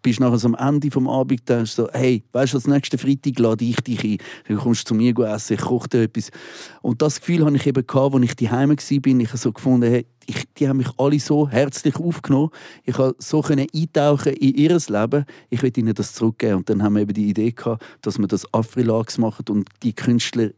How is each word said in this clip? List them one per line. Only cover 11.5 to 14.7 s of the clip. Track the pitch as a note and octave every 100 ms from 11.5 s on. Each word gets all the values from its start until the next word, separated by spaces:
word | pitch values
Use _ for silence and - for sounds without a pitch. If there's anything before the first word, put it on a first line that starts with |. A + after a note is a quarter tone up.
| A#2+ C#3 - D3+ -
aufgenommen. | E3+ E3 - C#3 D#3 - - -
Ich | - B2
konnte | C3 A#2+
so | - D3+
können | D3 C#3+ C#3
eintauchen | D#3 D#3+ D#3 D3 C#3+ D3
in | C3+ C3+ C3
ihr | D#3